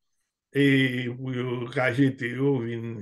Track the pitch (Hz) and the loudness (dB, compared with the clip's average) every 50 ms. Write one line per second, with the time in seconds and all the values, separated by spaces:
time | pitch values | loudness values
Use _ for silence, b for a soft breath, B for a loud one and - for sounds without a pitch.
0 | _ _ _ _ _ _ _ _ _ _ - 139 143 139 135 139 135 131 123 127 | _ _ _ _ _ _ _ _ _ _ 0 2 4 6 6 4 4 2 0 -2
1 | 127 120 120 127 131 131 131 123 123 127 120 123 120 123 - 139 127 127 120 127 | -6 -6 -8 -8 -8 -6 -6 -4 -4 -4 -4 -6 -6 -6 -2 0 0 2 4 4
2 | 143 135 131 - 120 120 120 127 135 143 139 127 117 117 117 117 113 117 113 107 | 4 4 2 0 -4 -6 -2 0 0 2 2 0 0 -4 -6 -6 -6 -8 -10 -10